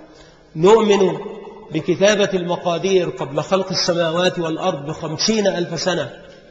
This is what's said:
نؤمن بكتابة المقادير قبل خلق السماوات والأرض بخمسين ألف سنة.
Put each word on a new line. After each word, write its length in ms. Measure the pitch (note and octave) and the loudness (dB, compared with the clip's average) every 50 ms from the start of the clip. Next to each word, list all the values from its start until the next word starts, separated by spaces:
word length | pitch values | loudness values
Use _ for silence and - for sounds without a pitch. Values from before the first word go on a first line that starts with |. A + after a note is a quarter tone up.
| - - - - - - - - - _ - | -20 -20 -20 -20 -20 -20 -20 -20 -20 _ -6
نؤمن 600 | D#3 E3 F#3+ A3+ A3+ G#3+ G#3 G3+ G3 F#3+ F3+ D#3+ D3 - - - - - - - - - - | 2 6 6 6 8 6 6 4 4 4 2 0 -2 -8 -10 -12 -14 -16 -18 -18 -18 -16 -6
بكتابة 580 | - D#3 D3+ - E3+ D#3 F#3+ G#3 G#3+ F#3+ G3+ G3 F#3+ | -6 -6 -2 -2 0 4 4 4 4 4 2 0 0
المقادير 760 | F#3 F3 F3 F3 - - F3+ E3+ E3 D#3+ F#3+ F#3+ F#3 E3+ F#3 | -2 -2 -2 -4 -2 -2 -2 -2 -2 0 2 2 2 2 2
قبل 320 | F#3 - D#3 C3+ C#3 D3+ | -4 -6 -8 -4 -4 -4
خلق 300 | D3+ - G3 F#3+ F#3 - | -2 0 0 0 0 -2
السماوات 680 | F3 - - - F3 E3+ E3+ D#3+ D#3+ F3 F3+ F3+ F3+ F3 | -2 -4 0 0 0 0 0 0 0 0 0 0 0 -2
والأرض 480 | E3 D#3+ D#3+ D#3 D#3+ F#3 F3 D3 C#3+ | -4 -4 -4 -2 -2 -2 -4 -4 -6
بخمسين 600 | D3 D#3 - E3 D#3 D#3 - - G#3+ A3+ A3 G3+ | -8 -10 -8 -8 -8 -6 -2 0 0 2 2 2
ألف 340 | F#3+ F3 F3 F3 E3+ E3+ D3+ | 0 0 0 -4 -4 -4 -4
سنة. 300 | - F#3+ F3 E3+ C#3 - - - - - - - - - | -2 -2 -2 -2 -4 -6 -8 -16 -20 -20 -20 -20 -20 -20